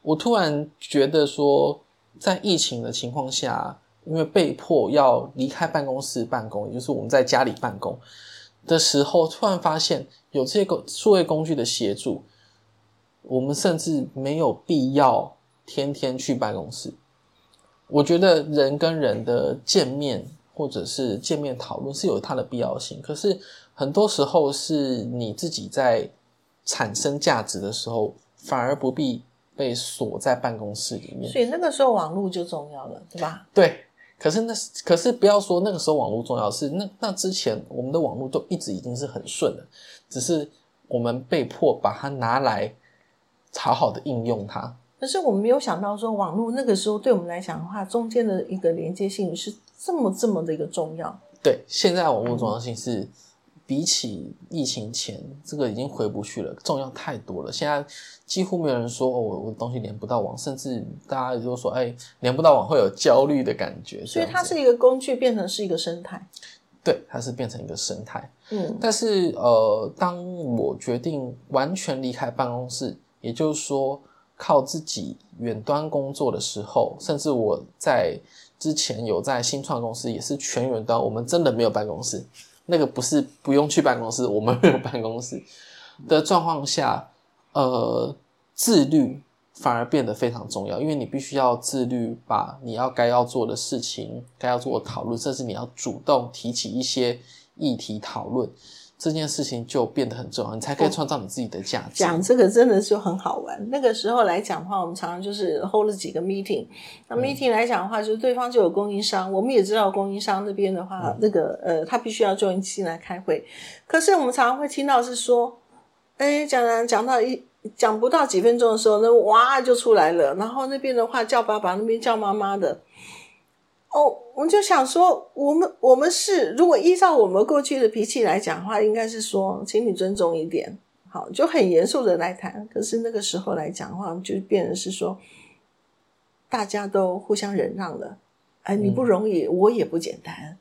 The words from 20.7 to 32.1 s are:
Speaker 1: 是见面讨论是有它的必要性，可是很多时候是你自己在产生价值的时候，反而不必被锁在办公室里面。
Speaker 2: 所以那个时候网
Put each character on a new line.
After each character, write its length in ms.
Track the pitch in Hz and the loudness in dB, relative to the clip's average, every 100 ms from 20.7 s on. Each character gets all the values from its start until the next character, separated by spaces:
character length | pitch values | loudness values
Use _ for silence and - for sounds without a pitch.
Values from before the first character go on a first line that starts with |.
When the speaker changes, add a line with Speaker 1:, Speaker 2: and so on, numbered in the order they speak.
| 104 | -4
Speaker 1:
是 320 | 85 - 127 104 | -6 -4 -2 -2
见 200 | - 151 | -2 -4
面 180 | 147 123 | -4 -8
讨 220 | - - | -10 -8
论 160 | 135 | -8
是 140 | 143 190 | -2 0
有 100 | 101 | -2
它 160 | - | -2
的 80 | 127 | -6
必 160 | 123 123 | -4 -4
要 180 | 123 123 | -4 -4
性， 240 | - - | -8 -12
可 140 | 139 | -10
是 240 | 147 208 190 - - _ | -4 -2 -2 -6 -20 _
很 200 | - 139 | -6 0
多 160 | 143 208 | 2 2
时 160 | - | 2
候 280 | 139 175 143 | 2 4 2
是 520 | 139 - 151 135 123 | 0 -2 0 0 -2
你 280 | 120 123 113 | -4 -4 -6
自 160 | - 170 | -6 -6
己 200 | - - | -6 -6
在 420 | - 127 113 - _ _ _ _ _ | 0 4 2 0 _ _ _ _ _
产 280 | - - 113 | -8 -4 -4
生 280 | 107 147 143 | -2 -2 0
价 200 | 160 123 | 2 0
值 200 | 101 95 | -2 -6
的 120 | 98 | -6
时 160 | 113 113 | -6 -4
候， 240 | 113 107 - _ _ | -2 -2 -4 _ _
反 220 | - 135 | -4 -2
而 160 | 123 | 0
不 160 | 139 131 | 0 -2
必 320 | 127 139 117 _ _ _ | -2 -4 -4 _ _ _
被 180 | - 135 | -6 -4
锁 460 | 117 - - 110 - | -4 -8 -6 -6 -2
在 160 | 139 | 0
办 220 | 123 127 113 | 0 -2 -6
公 180 | 104 | -8
室 220 | 110 - 117 | -8 -8 -8
里 180 | - | -12
面。 160 | - - | -12 -6
Speaker 2:
所 100 | 262 | -2
以 40 | |
那 140 | 240 330 | 0 0
个 120 | 339 | -2
时 120 | - | 2
候 100 | 262 | 4
网 200 | 214 156 | 4 0